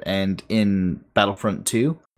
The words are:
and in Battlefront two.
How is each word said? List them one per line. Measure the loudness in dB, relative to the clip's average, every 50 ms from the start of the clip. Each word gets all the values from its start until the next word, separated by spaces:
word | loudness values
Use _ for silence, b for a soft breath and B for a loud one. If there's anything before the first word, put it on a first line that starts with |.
| -4
and | -2 -2 0 0 -2 -2 -4 -4 -2
in | 0 2 2 2 2 2 2 0 -2 -4 -6 _ 2
Battlefront | 2 2 2 0 -2 -2 -4 -2 -4 -4
two. | -2 0 0 2 0 -2 -4 _ _ _